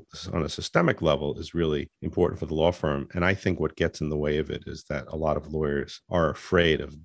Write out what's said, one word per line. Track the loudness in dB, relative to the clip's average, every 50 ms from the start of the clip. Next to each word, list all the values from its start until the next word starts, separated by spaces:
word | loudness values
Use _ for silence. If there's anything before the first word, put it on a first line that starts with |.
| -6 -10 -14 -12 -10 -6 -4
on | -2 -2
a | -2
systemic | -4 -6 -6 0 2 4 4 4 2 4 4
level | 4 4 4 2 -2 -4 -6
is | -8 -6 -2
really | 0 0 2 0 0 -2 -6 _ _
important | -8 -4 0 2 2 2 0 -2
for | -4
the | -4 0
law | 2 4 2 2
firm. | 2 0 0 0 0 -2 -4 -2
And | 0 2
I | 2 2
think | 2 0 -2 0 0
what | -2 -2 0
gets | 0 -2 -2 0 -2
in | -4 -2
the | -2
way | 0 0 0 0 0
of | 0 -2
it | -6 -8 -8
is | -10 -12 -12 -8
that | -6 -6 -6 -6 -8
a | -6
lot | -2 0 0 0
of | 0 -2 -4 -4
lawyers | -2 0 0 0 -2 -2 -4 -8 -14 -8 -2
are | 2 2 2 2
afraid | 2 -2 -2 2 4 4 6 6 4 2
of, | 0 -4 -12 -16 -20